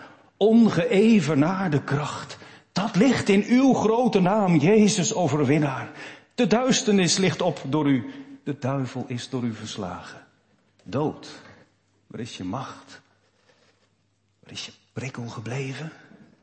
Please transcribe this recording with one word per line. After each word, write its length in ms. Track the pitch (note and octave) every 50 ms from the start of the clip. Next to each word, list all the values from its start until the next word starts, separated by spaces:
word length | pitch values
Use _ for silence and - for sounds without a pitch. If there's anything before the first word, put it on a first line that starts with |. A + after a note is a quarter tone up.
| - - - _ _ _ _
Ongeëvenaarde 1500 | - G3 A3 A3+ A#3 A3+ G3 E3 E3 F3 - - F#3 A3 A3+ A3+ G#3 C#3+ C#3+ D#3+ C3+ D3+ E3+ F#3+ F#3 G3 E3+ D3 C3+ -
kracht. 540 | - C#3 C#3+ D3 - - - - - - - - - - - _ _
Dat 240 | - F3+ G3 A3 -
ligt 340 | F3 B3 C4+ A3+ - - -
in 140 | G3 G3+ G3+
uw 300 | F#3+ A#3+ B3+ C4+ C4 A#3+
grote 460 | - - G#3 A3 A#3+ B3+ A3+ - G3+
naam, 360 | F3+ F3 G#3 A3 G3+ F3+ E3+
Jezus 580 | D3+ C3+ F3+ A3 A3 G#3+ G3 - F#3+ D#3+ A2+ C#3+
overwinnaar. 800 | D#3+ F3+ C3+ C3 D3 D3 A#2+ D3 D#3 D3 C#3 C3 - - - - - - - - - _ _ _
De 120 | - B3
duisternis 680 | F3+ - A#3 B3+ B3+ G#3+ - - G#3+ G#3 G3 F3+ D#3 -
ligt 240 | - F#3+ F3+ - -
op 200 | F3+ F3+ D3 - -
door 200 | C#3 C3+ D#3 D3+
u. 260 | C#3+ C#3 B2 - - - - - - - - -
De 140 | D#3 C#3
duivel 480 | - - C#3 C#3 C#3 C3 A#2+ - C3+ -
is 220 | - B2 A#2+ - -
door 140 | C3 B2+ A#2+
u 100 | A#2+ G#2+
verslagen. 760 | G#2 G#2+ A2 - - F#2+ F2 F2+ F2+ - - - - - _ _ _ _ _ _ _ _ _ _ _ _
Dood, 580 | F2 G2+ C3+ D#3 C#3 - - - - - - - - - - _ _ _ _ _ _ _ _ _
waar 120 | - - G#2+
is 180 | A#2+ A#2+ -
je 60 | - F#2+
macht? 580 | F#2 G#2 C3+ C3 - - - - - - - _ _ _ _ _ _ _ _ _ _ _ _ _ _ _ _ _ _ _ _ _ _ _ _ _ _ _ _
Waar 120 | _ -
is 140 | G2 - -
je 60 | - - _ _ _ -
prikkel 340 | - B2 C3 - B2 A#2+
gebleven? 640 | A#2 A2 B2 G#2+ A2+ B2 C#3 C3+ C3+ C3 B2+ D#3 D#3 - - - - - - - _ _ _